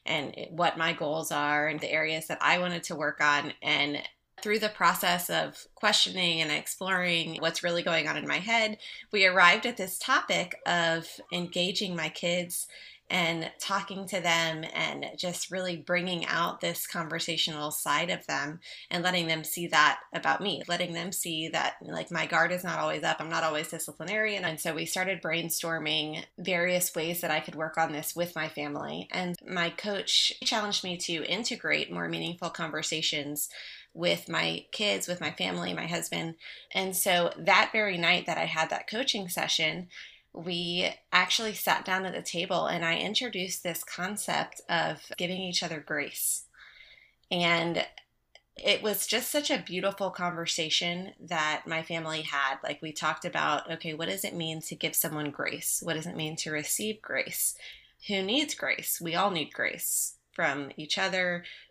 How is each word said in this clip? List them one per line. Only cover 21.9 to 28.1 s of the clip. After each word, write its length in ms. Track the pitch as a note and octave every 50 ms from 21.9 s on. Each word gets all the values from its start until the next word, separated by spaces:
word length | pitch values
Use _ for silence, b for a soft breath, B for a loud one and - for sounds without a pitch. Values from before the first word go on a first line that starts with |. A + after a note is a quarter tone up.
| E3 D#3+ D#3 -
my 160 | F3 D#3+ D#3+
guard 240 | - F3 D#3+ E3 E3+
is 120 | F3+ F3+ F3+
not 140 | F3 E3
always 260 | D#3 D#3 D#3 D#3 D#3 D#3+
up. 140 | D#3+ D#3+ -
I'm 80 | D#3 D#3+
not 140 | E3 E3 D#3+
always 240 | D#3+ D3+ D3+ E3
disciplinarian. 800 | - E3+ D#3+ - - D3 - D#3+ F3 G#3 G#3+ A3 G#3+ G#3 G3 F3+
And 140 | E3+ D#3+ D3
so 160 | - E3+ D#3
we 100 | D#3+ E3
started 380 | E3 - F#3+ F#3 F#3+ F#3+ F3 -
brainstorming 1000 | E3 D#3+ E3+ E3 E3 - - - E3 E3 D#3+ D#3 D3+ D#3 D#3 D3+ D#3 D#3 D#3+ - - _
various 560 | - F3 F#3+ F3+ E3+ F3 F3+ F3+ F3+ F3+ - -
ways 260 | E3+ D#3 E3+ F3 E3+
that 100 | F3 D#3
I 80 | D3+ D#3+
could 160 | D#3+ - D3+
work 240 | D3 D#3+ D#3+ - D#3+
on 120 | C3+ D3+
this 240 | D3+ D3 D#3+ -